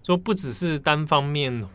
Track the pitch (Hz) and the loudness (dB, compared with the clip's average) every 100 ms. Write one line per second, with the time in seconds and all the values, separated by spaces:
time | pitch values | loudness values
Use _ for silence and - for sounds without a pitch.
0 | - 180 180 196 147 117 170 151 156 151 | 0 0 0 -2 -2 -4 -2 0 2 0
1 | 151 147 143 147 135 120 98 | 2 2 2 0 -2 -4 -6